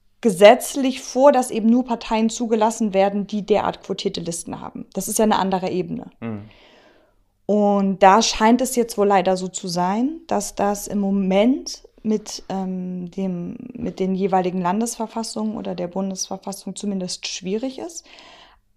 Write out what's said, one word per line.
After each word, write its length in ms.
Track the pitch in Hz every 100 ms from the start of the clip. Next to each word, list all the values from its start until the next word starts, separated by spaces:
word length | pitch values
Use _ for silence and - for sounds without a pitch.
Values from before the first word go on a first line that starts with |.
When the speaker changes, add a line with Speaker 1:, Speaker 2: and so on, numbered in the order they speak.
| _ _
Speaker 1:
gesetzlich 800 | 233 175 202 247 - 285 269 262
vor, 320 | - 254 277
dass 180 | 254 247
eben 180 | 226 220
nur 140 | 247
Parteien 460 | 254 233 - 220 220
zugelassen 640 | - 240 226 214 220 220
werden, 340 | 190 196 202 196
die 180 | 208 190
derart 380 | 202 - 175
quotierte 380 | - - - -
Listen 400 | 170 170 - -
haben. 240 | - - -
Das 160 | - 190
ist 100 | 220
ja 60 | 214
eine 140 | 196
andere 300 | 190 185 180
Ebene. 400 | 180 170 160 185 -
Speaker 2:
Mhm. 280 | 113 107 107 - _ _ _ _ _ _ _ _ -
Speaker 1:
Und 540 | 208 202 202 196 190
da 200 | 196 202
scheint 400 | 220 - 220 247
es 160 | 254 240
jetzt 200 | 226 -
wohl 100 | 202
leider 280 | 196 180 185
so 140 | 185
zu 180 | - 190
sein, 540 | 170 180 208 262 330 -
dass 280 | 202 196 -
das 320 | 202 202 -
im 120 | 208
Moment 840 | 196 202 185 190 226 302 - - - _
mit, 420 | 214 214 214 - -
ähm, 640 | 190 185 185 180 180 175
dem, 460 | 175 190 175 175 - -
mit 260 | - 175 170
den 160 | 190 185
jeweiligen 460 | 196 185 185 185
Landesverfassungen 960 | 175 208 233 - 220 226 226 226 214 214
oder 180 | 196 175
der 140 | 175
Bundesverfassung 880 | 190 196 190 - 190 - 196 - 190
zumindest 500 | 202 196 180 - -
schwierig 520 | - 180 214 262 262
ist. 260 | 339 - - - - - - _ _